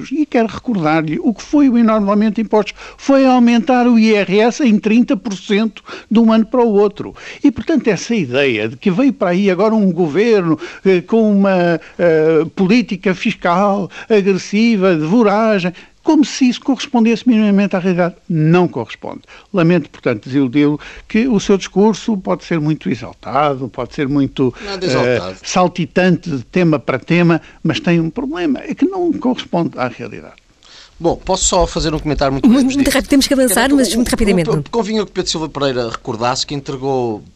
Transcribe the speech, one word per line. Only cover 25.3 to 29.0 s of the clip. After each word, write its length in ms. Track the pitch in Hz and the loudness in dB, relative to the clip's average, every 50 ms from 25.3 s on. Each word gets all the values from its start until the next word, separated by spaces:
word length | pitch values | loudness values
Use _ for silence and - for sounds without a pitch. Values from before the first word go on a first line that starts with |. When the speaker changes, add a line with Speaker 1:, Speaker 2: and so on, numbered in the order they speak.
| 95 - | -12 -14
Speaker 1:
saltitante 880 | - - - 190 180 170 - - 165 - - 185 180 185 175 - - 175 | -12 -4 0 0 0 0 0 -4 -8 -2 0 2 2 2 2 0 -2 -6
de 140 | 151 131 117 | -8 -8 -8
tema 340 | - - 180 180 165 151 131 | -4 -2 0 2 2 0 0
para 220 | - - 135 127 | -2 -4 -6 -6
tema, 420 | - - 165 175 175 165 170 156 - - - - - | -2 -2 0 2 4 2 2 0 -2 -10 -20 -6 -4
mas 160 | 165 131 156 | -4 -4 -2
tem 200 | - 185 170 170 | -2 0 0 0
um 120 | 165 165 | 0 -2
problema, 480 | - 240 277 262 320 349 349 302 262 - | -4 -6 -8 -8 -6 -4 -2 -2 -4 -4
é 160 | - 320 240 | -4 -10 -4
que 100 | - - | -2 -2
não 260 | 359 392 370 | -2 0 -2